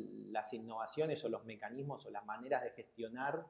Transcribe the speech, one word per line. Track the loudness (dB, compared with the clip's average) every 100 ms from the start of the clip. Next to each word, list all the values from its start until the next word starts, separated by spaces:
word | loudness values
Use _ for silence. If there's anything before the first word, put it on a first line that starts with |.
| -4 -6 -2
las | 0 0
innovaciones | -2 -2 -2 0 4 4 4
o | 2
los | 0
mecanismos | -2 -6 -4 -2 -2 -4 -4
o |
las | -6
maneras | -4 -2 4 4
de | 4
gestionar, | -4 -10 -4 -2 0 2 2 -2